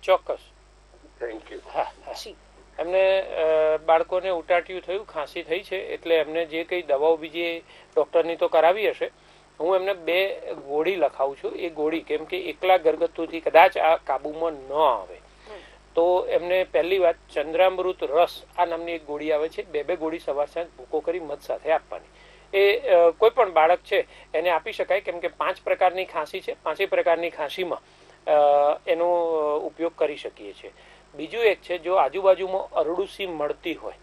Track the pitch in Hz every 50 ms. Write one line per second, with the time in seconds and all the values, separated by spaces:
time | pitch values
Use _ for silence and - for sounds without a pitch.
0 | - - 185 175 - - 147 - - - _ _ _ _ _ _ _ _ - -
1 | _ - _ - 120 117 110 107 - - 113 123 - - - 156 143 - - -
2 | - - - - - 220 180 _ _ _ _ - - _ _ - 160 170 180 190
3 | 190 190 190 190 - - - - 160 160 160 156 156 156 156 156 156 160 160 165
4 | 165 - 185 185 175 190 185 170 160 - 185 175 165 - 185 185 160 - 180 202
5 | 220 - - 160 147 131 - 175 165 156 160 185 202 - 185 185 202 - - -
6 | - 170 170 160 151 147 156 165 170 156 151 160 170 - 185 180 170 147 143 135
7 | 147 160 165 156 156 165 147 170 170 170 170 165 - _ - - - _ _ -
8 | 147 - - 170 160 165 165 156 180 165 - 165 156 165 185 214 214 175 135 -
9 | 165 160 _ _ _ _ - - _ _ _ _ 156 170 190 185 185 190 202 185
10 | 165 156 170 180 190 196 - - - - - 156 139 139 143 147 160 170 196 185
11 | 151 135 - - 135 139 139 - - 208 - - 196 170 160 151 151 151 160 165
12 | - - 151 151 156 156 180 180 - 170 147 - - 185 185 185 160 160 156 160
13 | 170 170 - - 165 160 - 165 - 160 143 160 175 190 - - 165 160 165 -
14 | _ - 143 131 139 147 151 156 165 165 160 139 131 135 135 151 156 143 123 107
15 | 95 90 90 - _ - - _ - - 214 190 - - - _ _ _ _ -
16 | 170 175 180 180 - - - 175 160 175 180 185 185 - - 170 151 170 190 196
17 | 180 170 175 - _ _ - 160 143 151 160 170 185 190 185 180 185 185 185 _
18 | 175 139 131 160 175 - - - - _ - - 180 170 170 165 170 170 170 165
19 | 156 143 147 147 151 156 156 147 151 160 160 - 208 - 151 151 147 139 180 170
20 | 151 160 160 170 - - 143 139 147 143 - 170 175 165 _ - 127 - - 156
21 | 151 - 170 180 165 147 143 139 - - 123 95 - 143 160 147 - _ - 85
22 | - _ _ - - - - - _ _ - 196 196 202 202 - - 254 196 170
23 | 170 170 165 _ 220 226 226 - 240 190 175 160 156 160 180 175 _ - 214 185
24 | - _ - - - _ - 160 165 180 175 160 - 220 208 - 196 - 190 202
25 | 202 - 175 175 175 175 - _ 151 160 185 - _ - 185 180 190 185 175 185
26 | 190 180 - 170 151 147 - 190 - - - _ _ 165 156 151 196 190 - 175
27 | 170 175 165 165 170 165 160 - 156 143 - - 185 175 135 - _ _ _ _
28 | - _ - _ _ - 151 151 147 147 143 143 143 147 151 - _ - 175 165
29 | 170 175 175 175 170 165 165 156 151 151 147 151 185 165 - - 165 170 - -
30 | 160 143 147 135 - 110 - - 110 101 95 - - 101 - - - - - -
31 | _ _ _ 143 151 165 - 226 233 220 185 - - - 175 180 156 170 180 190
32 | 156 131 135 185 196 190 190 175 190 185 185 190 - - - - 160 147 170 175
33 | 196 190 - - 202 185 170 156 147 147 147 - - 175 156 131 - 107 90 -